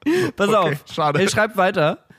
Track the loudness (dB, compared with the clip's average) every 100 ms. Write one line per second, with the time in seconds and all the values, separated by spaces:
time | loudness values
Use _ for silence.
0 | -2 0 -2 -2 0 2 0 -2 -8 -4
1 | 0 2 0 0 -2 0 0 2 0 -2
2 | _